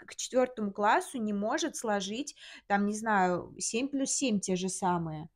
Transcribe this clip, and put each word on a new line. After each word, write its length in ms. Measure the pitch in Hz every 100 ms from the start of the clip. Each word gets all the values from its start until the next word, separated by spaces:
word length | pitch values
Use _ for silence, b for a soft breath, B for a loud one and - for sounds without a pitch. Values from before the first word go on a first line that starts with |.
| -
к 100 | -
четвертому 560 | - 247 254 254 208
классу 460 | 202 208 285 359 262
не 160 | 214
может 420 | 202 208 302 311 -
сложить, 600 | 233 208 190 220 294 - B B B
там, 180 | 202 202
не 100 | 214
знаю, 580 | 226 208 185 180 - -
семь 300 | - 226 269
плюс 220 | 277 269
семь 280 | - 269 208
те 160 | 196 185
же 140 | 185
самые, 580 | - 190 180 165 156 156